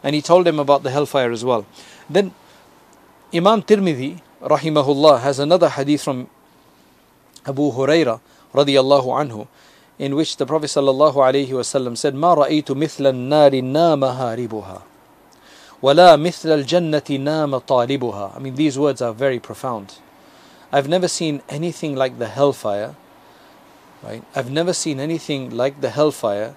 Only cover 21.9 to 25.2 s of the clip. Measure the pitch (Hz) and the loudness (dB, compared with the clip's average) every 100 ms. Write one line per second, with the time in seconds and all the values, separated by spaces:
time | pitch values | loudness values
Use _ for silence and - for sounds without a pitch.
21.9 | 135 131 120 110 110 143 127 107 101 117 | -2 -4 -4 -8 0 0 0 -6 -6 -8
22.9 | 147 - - _ - - - _ _ - | -14 -20 -20 _ -20 -20 -20 _ _ -20
23.9 | - 107 110 - 139 123 143 175 170 170 | -20 -16 -16 -10 -8 -6 -4 -2 -4 -6
24.9 | 135 147 165 | -6 -6 -8